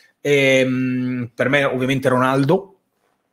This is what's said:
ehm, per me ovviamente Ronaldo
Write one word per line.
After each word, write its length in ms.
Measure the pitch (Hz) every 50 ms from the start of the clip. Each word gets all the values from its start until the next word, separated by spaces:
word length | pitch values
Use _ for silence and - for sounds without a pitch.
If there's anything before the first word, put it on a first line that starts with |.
| _ _ _ _
ehm, 1120 | - 143 143 139 135 135 131 131 127 131 127 127 131 127 127 127 127 127 127 123 120 117 -
per 160 | - 123 127
me 140 | 143 143 139
ovviamente 460 | 131 123 127 127 127 135 131 135 131
Ronaldo 720 | 127 123 127 131 135 139 139 139 180 190 - - _ _ _ _ _ _ _ _ _ _ _ _